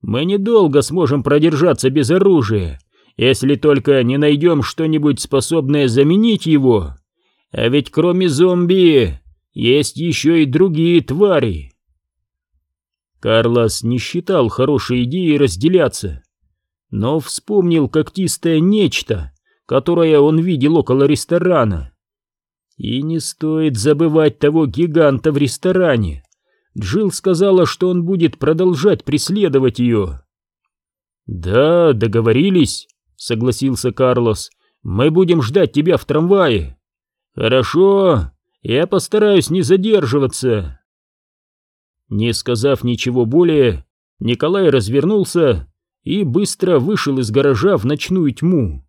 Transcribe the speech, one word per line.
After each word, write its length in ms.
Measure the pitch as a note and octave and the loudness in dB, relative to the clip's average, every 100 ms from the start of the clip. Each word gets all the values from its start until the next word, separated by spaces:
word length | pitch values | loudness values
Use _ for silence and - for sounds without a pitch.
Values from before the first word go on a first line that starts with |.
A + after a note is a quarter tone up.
"Мы 240 | - A2 | -4 -4
недолго 580 | D#3+ G3+ G3 A3+ F3+ C#3+ | -2 -2 2 2 4 2
сможем 420 | C3 E3 D#3 C#3+ | 0 -2 0 0
продержаться 640 | C3 D3 D#3 D3+ F3 C#3 C3 | 0 2 2 2 0 2 0
без 220 | C3+ B2 | 0 0
оружия, 680 | F3 G3 F3 G#2 G#2+ F2 C2 _ _ _ - | 2 4 2 2 -2 -4 -10 _ _ _ -2
если 400 | B2 C3+ C3 C#3+ | 0 0 0 0
только 460 | D3+ C#3 C#3 C3+ | 2 2 2 2
не 140 | A#2+ C3+ | 2 0
найдем 460 | D3 C#3+ E3+ D#3+ | 2 2 2 0
что-нибудь, 580 | A2+ - D#3+ D#3 D3 C#3 | -2 -4 -2 0 0 -2
способное 680 | - C#3 B2+ E3 C3+ D3 C3+ | -2 -2 0 -2 0 0 0
заменить 580 | A#2 C#3+ F#3 A#3 G#3+ - | 2 2 4 2 0 2
его. 500 | D#3 C3 A2+ D#2 C2 _ _ _ _ _ | 2 4 2 0 -12 _ _ _ _ _
А 180 | - A#2 | -4 0
ведь 220 | C#3 C#3 | 0 -2
кроме 380 | - F3 F3+ F#3 | -2 0 0 -2
зомби 920 | C#3 F#3 F3+ F3 F#3+ F3 D3 G#2 D2 _ _ _ | 2 2 2 0 4 4 4 2 -4 _ _ _
есть 440 | - A#2 C3+ D3 - | -4 0 2 0 -6
еще 400 | E3+ C#3 D3+ E3 | -6 -2 0 2
и 100 | D3 | 2
другие 560 | B2+ F#3+ D#3 E3 F3 | 2 0 2 2 2
твари". 720 | - C#3 G#3 E3 A#2 E2 C#2 _ _ _ _ _ _ _ _ _ _ _ _ _ _ _ | 0 0 2 2 0 -6 -12 _ _ _ _ _ _ _ _ _ _ _ _ _ _ _
Карлос 600 | A#2 A2 A#2 A#2+ A2+ - | -2 0 2 2 0 -2
не 160 | A#2 A#2+ | -4 -4
считал 500 | - F3 E3+ F#3+ A#2+ | -4 -8 -2 0 0
хорошей 560 | - C3+ C#3+ - B2 | 0 0 0 -2 -4
идеей 340 | B2 D#3+ F3 D3 | -2 -2 0 2
разделяться, 840 | C#3 F2 C#3 F3+ C#3 - G2+ C#2+ _ _ _ _ _ _ _ | 0 0 -2 0 -2 -4 -12 -12 _ _ _ _ _ _ _
но 300 | G#2 A2 D#3 | -6 -4 -4
вспомнил 680 | - - _ G#3 F3 E3 C#3 | -6 -14 _ 0 2 0 0
когтистое 680 | - D3+ - F3+ - E3+ D#3+ | -2 -4 -4 -6 -4 -2 0
нечто, 720 | E3+ G#3+ F3+ - - G2 C#2+ _ _ _ _ | 2 2 0 -2 -6 -8 -8 _ _ _ _
которое 520 | C3 C3+ E3+ E3 D3+ | -2 0 0 4 4
он 220 | D3 D#3 | 4 2
видел 360 | E3+ D#3+ C#3 D#3+ | 0 0 2 0
около 260 | C3 C3 | 2 2
ресторана. 880 | C#3 C#3+ - E3+ F3+ E3 A2+ F2 C2+ _ _ _ _ _ _ _ _ _ | 2 0 -2 -2 0 0 0 -2 -8 _ _ _ _ _ _ _ _ _
И 260 | G2 B2 | -8 -6
не 180 | D3 E3 | -4 -6
стоит 560 | - - D#3 D#3 D#3 A#2+ | -8 -8 -4 -2 -2 -2
забывать 640 | A#2+ D3 E3 D#3 D3+ - | -2 0 2 2 0 0
того 260 | D3 D#3+ D3+ | 0 0 -2
гиганта 640 | A2 E3+ D#3 D3+ C3+ D#3 | -2 -2 2 2 2 0
в 60 | C#3 | 0
ресторане. 880 | C#3 - F3+ F#3 F3+ B2+ F#2+ C#2+ _ _ _ _ _ - | -2 -2 -4 0 0 0 -2 -8 _ _ _ _ _ -12
Джилл 360 | F#2+ C#3+ G#3 | -6 -2 -2
сказала, 520 | - G3 E3+ G3 F#3 | -4 -2 0 2 2
что 260 | E3+ - F3+ | 2 0 -2
он 140 | F3+ | -2
будет 340 | E3+ F#3+ D#3+ - | -2 0 0 0
продолжать 680 | C3+ D#3+ F#3 E3 F#3 F3 | -2 0 0 2 0 0
преследовать 720 | - D3 - G3 F#3+ C3+ C3 - | -2 -4 -2 -2 2 2 0 0
ее. 400 | B2 A2+ F#2 C2+ _ _ _ _ _ _ _ _ _ _ - | 0 0 -4 -8 _ _ _ _ _ _ _ _ _ _ -14
"Да, 680 | G2 E2+ G#2+ D3 E3+ E3 | -10 -2 2 2 4 2
договорились", 960 | A#2+ A2+ A2 A2+ A2+ F#3 F#3 D3 - - _ _ _ | 2 0 0 2 2 2 2 0 -2 -14 _ _ _
согласился 720 | - A#2 B2 A#2+ C3+ A#2+ B2+ | -8 -4 -2 -2 -2 -2 -4
Карлос. 580 | G#2+ C3 B2 A#2 G#2 - _ _ _ | 0 0 2 0 -2 -6 _ _ _
"Мы 280 | - F#2+ C#3 | -8 0 0
будем 300 | D#3+ F#3 E3+ | 2 2 2
ждать 300 | A2+ E3 F3 | 0 0 0
тебя 240 | - F3+ D#3 | 0 0 0
в 80 | |
трамвае". 720 | - D3+ E3+ G3 F3 G#2+ C#2 B1+ _ _ _ _ _ | 0 -2 2 2 2 0 -4 -14 _ _ _ _ _
"Хорошо, 960 | - A2 B2+ B2 D#3+ G3 G3 F#3+ C#3 D2+ _ _ _ | -4 0 0 0 2 2 4 2 0 -2 _ _ _
я 240 | - A#2 F3 | -4 -2 0
постараюсь 640 | G3 - G#3 G#3 G3 - | -2 -2 0 2 2 0
не 140 | F3 | -2
задерживаться". 1160 | C3 F#3+ G3 G#3+ C#3+ C#3+ C3+ - B2+ A2 E2 C2 _ _ _ _ _ _ _ _ _ _ _ _ _ | 0 0 2 0 2 0 -2 -2 -2 -2 -4 -14 _ _ _ _ _ _ _ _ _ _ _ _ _
Не 240 | G2+ A#2 | -4 -2
сказав 500 | A2+ - A#2+ C3 C3+ | -4 -4 -2 0 0
ничего 420 | B2 A#2 B2 B2 | -2 -4 -4 -2
более, 600 | A2+ C#3 F3 D#3 B2+ D#2+ - _ _ _ | 0 2 2 4 2 0 -10 _ _ _
Николай 500 | A2 A#2+ D3+ G3 F3+ | -4 -2 -2 0 2
развернулся 1040 | C3 G#2 C3+ D3+ G#3 F#3 F3 D3+ G2 C#2 _ _ _ | 2 0 -2 0 0 0 0 0 0 -4 _ _ _
и 220 | - F3+ | -6 -4
быстро 540 | F3+ B2+ G3+ - F#3 E3 | -2 -2 -2 -4 0 0
вышел 400 | C3 G#3+ C#3+ C3+ | 2 -2 -2 -4
из 100 | A#2 | -2
гаража 460 | A2 C#3 B2 F3 F#3 | 0 0 2 0 0
в 80 | G#2+ | -2
ночную 460 | D3 - F#3 D#3 | -4 -4 -2 -2
тьму. 500 | A#2+ E3 F3+ G#2+ C#2 | -2 -2 0 -2 -6